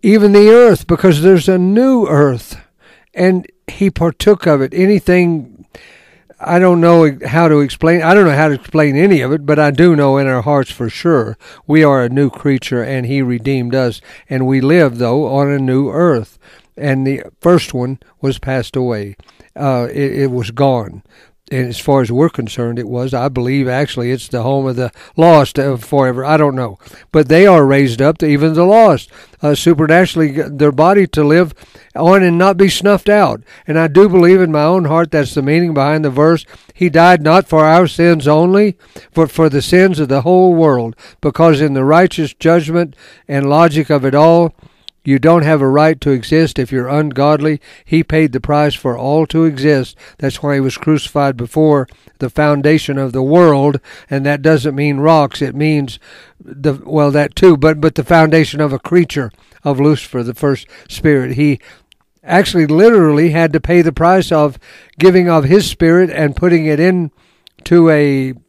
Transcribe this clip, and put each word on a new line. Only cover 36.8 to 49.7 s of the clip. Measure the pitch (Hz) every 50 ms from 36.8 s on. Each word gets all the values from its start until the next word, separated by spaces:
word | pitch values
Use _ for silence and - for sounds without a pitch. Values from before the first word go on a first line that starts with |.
| 185 175
died | 143 160 170 180 180 165
not | 147 151 165 190 185
for | - 165 156 156
our | 156 160 175 185
sins | 151 - - 170 170 170 156 131
only, | 147 151 156 170 180 190 202 214 208 180 _ _ _ _ - - _ _
but | 165 165 147
for | - - 160 151
the | 135 143
sins | 131 - 180 180 190 196 180 143
of | 151 123
the | 135 139
whole | 120 165 185 185 185 185
world. | 175 165 165 151 135 123 117 113 113 _ - - _ _
Because | - 147 - - 165 165 156 135
in | 156 147 139
the | 135 131
righteous | 139 156 170 190 175 - - 156 135 -
judgment | _ - 160 170 175 151 151 165 170 175 147 - _ _ - - _ _ -
and | 143 139 139 139
logic | 143 156 170 165 143 156 147 -
of | 151 143 131
it | 135 127
all, | 143 156 165 170 170 170 160 - _ _ _ _ _ _ - _ _ _
you | 139 139 131
don't | 120 156 170 170 147
have | 151 160 147
a | 139 131
right | 135 147 156 160 160 135
to | - 147
exist | 135 127 113 - 156 160 165 - - -
if | 127 -
you're | 135 127 123 127
ungodly. | 139 147 156 151 131 131 139 147 151 143 147 156 151 143 _ - - _ _
He | - 160 165
paid | 160 - 151 160 160 143
the | 120 131
price | - - 147 147 151 147 147
for | - - 131 120 123
all | 123 135 147 160 160
to | 151 - 160 165
exist. | 160 147 131 135 151